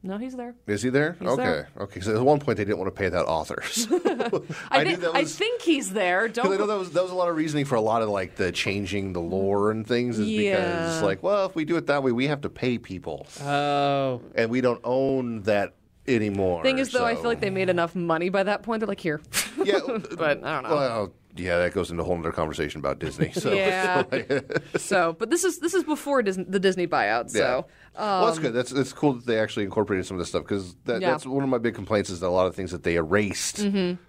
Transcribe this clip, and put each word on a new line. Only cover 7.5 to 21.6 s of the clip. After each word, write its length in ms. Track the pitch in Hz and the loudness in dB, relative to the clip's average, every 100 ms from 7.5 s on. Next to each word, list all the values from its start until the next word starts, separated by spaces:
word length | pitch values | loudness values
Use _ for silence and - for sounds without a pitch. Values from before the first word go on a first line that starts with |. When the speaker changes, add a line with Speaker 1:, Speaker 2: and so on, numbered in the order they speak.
| 147 139 | 0 0
Speaker 2:
for 100 | 127 | 2
a 60 | |
lot 200 | 110 113 | 2 2
of, 60 | 110 | 2
like, 260 | 101 92 - | -2 -4 -2
the 160 | 95 | -2
changing 640 | 85 - 101 98 101 98 | 0 -2 -2 -2 -4 -4
the 60 | 90 | -4
lore 520 | 85 92 98 101 104 | -2 0 0 2 2
and 140 | 110 110 | 0 0
things 320 | 120 123 110 | 0 0 0
is 80 | 107 | 0
Speaker 1:
Yeah. 280 | 220 202 190 | 0 2 2
Speaker 2:
because, 420 | 175 170 165 165 | 0 -2 -2 0
like, 180 | 104 98 | 0 0
well, 220 | 175 208 190 | 0 0 0
if 80 | 185 | -2
we 100 | 156 | 0
do 100 | 170 | 0
it 120 | 156 | 2
that 140 | 143 | 2
way, 80 | 135 | 2
we 160 | 117 135 | 2 0
have 140 | 147 | 0
to 80 | 139 | -4
pay 280 | - 131 117 | -4 -2 -2
people. 500 | - 92 - 73 - - | -4 -10 -8 -10 -10 -10
Speaker 3:
Oh. 800 | 139 143 143 143 143 139 135 123 - - | -2 0 2 2 2 2 0 -2 -6 0
Speaker 2:
And 140 | 113 | 2
we 120 | 123 | 4
don't 180 | 123 117 | 2 2
own 580 | 117 127 135 135 123 113 | 0 0 2 2 0 -2
that 300 | 101 104 95 - _ _ - | 2 2 2 -4 _ _ 0
anymore, 560 | 120 107 98 98 90 | 2 2 2 2 2
Speaker 1:
Thing 140 | 262 262 | 2 0
is, 120 | 269 | 0
though, 120 | 254 240 | 0 0
I 100 | 233 | 0
Speaker 2:
so. 60 | |
Speaker 1:
feel 80 | 240 | -2
like 100 | 233 | -2
they 80 | 214 | -2
made 200 | 190 185 | 0 0
enough 260 | 175 170 180 | 2 0 -2
money 340 | 170 160 180 | 0 0 0
by 140 | 196 | 0
that 200 | 196 202 | 0 -2
point. 160 | - 226 | -2 -4
They're 80 | 214 | -4
like, 120 | 202 | -4
"Here." 220 | 170 151 - - | -4 -4 -4 -4
<laughs> 220 | - - | -4 -2
Speaker 2:
Yeah, 160 | 381 339 - 226 - 170 | 2 2 2 -6 -6 -2
Speaker 1:
But 260 | 160 143 | 0 0
I 100 | 127 151 | -2 -6
don't 20 | 123 | 0
know. 60 | 151 | 0
Speaker 2:
well, 380 | 135 113 98 - _ - | 2 0 -4 -6 _ -8
yeah, 240 | 90 87 | 0 4